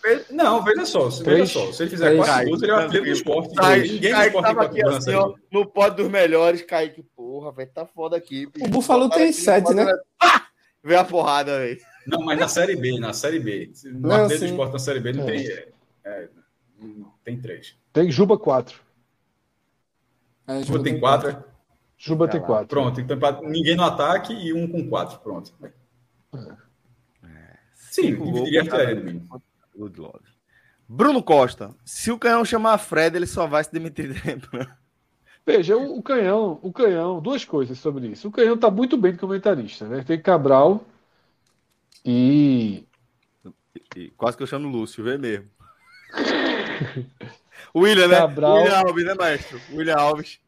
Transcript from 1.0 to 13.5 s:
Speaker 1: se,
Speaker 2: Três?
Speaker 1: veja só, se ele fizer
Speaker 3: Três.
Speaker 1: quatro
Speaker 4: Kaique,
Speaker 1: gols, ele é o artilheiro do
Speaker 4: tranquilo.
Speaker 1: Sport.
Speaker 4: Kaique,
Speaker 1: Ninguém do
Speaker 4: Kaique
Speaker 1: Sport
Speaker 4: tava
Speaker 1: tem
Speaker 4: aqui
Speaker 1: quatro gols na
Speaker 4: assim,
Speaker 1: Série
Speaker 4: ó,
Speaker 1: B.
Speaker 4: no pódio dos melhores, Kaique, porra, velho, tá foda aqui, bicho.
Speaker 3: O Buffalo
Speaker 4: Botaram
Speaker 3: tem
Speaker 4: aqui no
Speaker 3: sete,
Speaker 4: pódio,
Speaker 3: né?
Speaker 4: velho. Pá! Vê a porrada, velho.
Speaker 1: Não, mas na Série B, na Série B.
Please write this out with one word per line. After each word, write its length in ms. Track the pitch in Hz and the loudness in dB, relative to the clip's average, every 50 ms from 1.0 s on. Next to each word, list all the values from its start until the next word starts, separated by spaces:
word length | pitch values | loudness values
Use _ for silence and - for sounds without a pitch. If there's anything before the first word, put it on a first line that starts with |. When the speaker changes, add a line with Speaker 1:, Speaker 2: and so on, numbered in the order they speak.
| 143 120 | 0 0
Speaker 1:
se, 120 | - - - | -2 -4 0
Speaker 2:
Três? 180 | 147 147 170 | 2 4 4
Speaker 1:
veja 120 | 196 180 - 139 104 | 4 2 0 -4 -4
só, 60 | 95 - | -4 -4
se 100 | - 165 | -6 -6
ele 80 | - | -6
fizer 160 | - 175 165 | -4 0 2
Speaker 3:
Três. 120 | 156 156 160 | 4 4 6
Speaker 1:
quatro 160 | - - 143 | 4 4 4
Speaker 4:
Kaique, 160 | 127 127 139 | 2 2 0
Speaker 1:
gols, 120 | 160 165 - | -2 -2 0
ele 100 | 202 214 | 2 2
é 20 | |
o 40 | 214 | 2
artilheiro 280 | 165 156 - - 123 | 0 0 -2 -2 0
do 160 | 139 143 - - | 0 -4 -4 -2
Speaker 4:
tranquilo. 160 | 160 147 160 165 | -2 -2 -2 -2
Speaker 1:
Sport. 80 | - - | -4 -2
Speaker 4:
Kaique, 380 | - 190 185 190 196 185 - 214 | 2 4 6 6 4 4 0 -4
Speaker 1:
Ninguém 180 | 208 170 196 | -2 0 0
do 60 | 208 | 2
Speaker 4:
Kaique 120 | 214 208 208 | 4 4 4
Speaker 1:
Sport 180 | 202 196 175 | 2 2 0
Speaker 4:
tava 140 | 220 220 226 | 0 2 2
Speaker 1:
tem 60 | 214 - | 0 -2
Speaker 4:
aqui 120 | - 214 | 0 0
Speaker 1:
quatro 20 | 214 | 0
gols 100 | 196 143 | 0 0
na 60 | 131 | 0
Speaker 4:
assim, 60 | - | -2
Speaker 1:
Série 120 | - 196 | -2 0
Speaker 4:
ó, 120 | 196 196 196 | 0 0 0
Speaker 1:
B. 120 | - - _ _ - | -2 -10 _ _ -2
Speaker 4:
no 140 | 202 202 | -2 -2
pódio 300 | 196 _ 202 202 202 196 | 0 _ 4 4 4 4
dos 120 | 175 202 185 | 0 -4 -2
melhores, 540 | 196 202 180 165 160 160 165 170 175 170 170 | 2 2 4 4 4 4 4 4 2 2 -2
Kaique, 400 | - - 165 156 156 156 - 151 _ _ | -4 -2 -2 -2 -2 -6 -14 -20 _ _
porra, 380 | _ 123 120 131 143 143 151 143 | _ -16 -14 -14 -12 -12 -14 -12
velho, 180 | 127 131 127 _ | -14 -14 -14 _
tá 140 | - 165 | -14 -14
foda 300 | - _ 170 160 165 170 | -14 _ -10 -8 -4 -4
aqui, 300 | 170 170 - 139 135 139 | -6 -6 -6 -12 -12 -12
bicho. 200 | 143 _ 302 262 | -12 _ -8 -4
Speaker 3:
O 20 | 220 | -2
Buffalo 360 | - 262 - - 277 247 254 | 0 -2 2 4 4 4 4
Speaker 4:
Botaram 160 | 254 - 339 - | 2 4 4 4
Speaker 3:
tem 80 | 165 | 2
Speaker 4:
aqui 80 | 156 - | 2 0
no 60 | - | 2
Speaker 3:
sete, 200 | - 196 202 190 | 4 4 4 4
Speaker 4:
pódio, 120 | 175 180 | 4 4
Speaker 3:
né? 80 | 196 220 | 4 4
Speaker 4:
velho. 140 | 196 190 185 - _ _ _ | 2 2 -2 -2 _ _ _
Pá! 280 | 349 349 320 - - - _ _ _ _ _ _ _ | 4 6 6 4 2 -4 _ _ _ _ _ _ _
Vê 140 | 147 170 | 4 4
a 80 | 180 180 | 4 4
porrada, 540 | 180 170 175 160 147 143 143 143 143 143 135 | 4 2 0 2 2 2 0 0 0 -2 -2
velho. 220 | 131 120 123 127 _ _ _ - _ | -2 -4 -6 -8 _ _ _ -20 _
Speaker 1:
Não, 140 | 131 147 - 156 | -6 -4 -4 -2
mas 160 | 160 151 151 | -2 0 0
na 80 | 165 156 | 0 -2
Série 280 | - 170 175 196 190 | 0 0 0 0 0
B, 220 | 147 120 127 127 120 | -2 -2 -4 -4 -4
na 140 | 113 110 104 | -6 -8 -8
Série 260 | - - 143 160 160 | -6 -6 -4 -4 -4
B. 320 | 127 107 | -6 -6